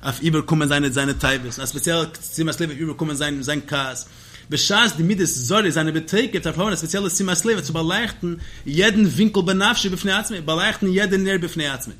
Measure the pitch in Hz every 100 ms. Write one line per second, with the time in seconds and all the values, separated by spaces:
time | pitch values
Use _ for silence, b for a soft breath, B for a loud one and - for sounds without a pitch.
0 | 139 120 165 156 - 156 147 143 143 127
1 | 139 135 131 135 123 117 135 143 - 170
2 | 160 - - - 160 139 165 143 160 147
3 | 160 143 147 143 131 147 - 143 135 123
4 | - B B B B 147 - 202 233 139
5 | 165 202 170 120 123 202 202 156 156 156
6 | 160 196 247 185 - - 208 180 160 190
7 | 196 - 190 180 226 214 139 165 160 190
8 | 233 - 175 170 B B B 147 208 208
9 | 202 127 214 202 175 190 202 233 202 185
10 | 196 196 190 196 151 160 202 208 196 185
11 | 202 190 190 190 165 165 147 131 120 92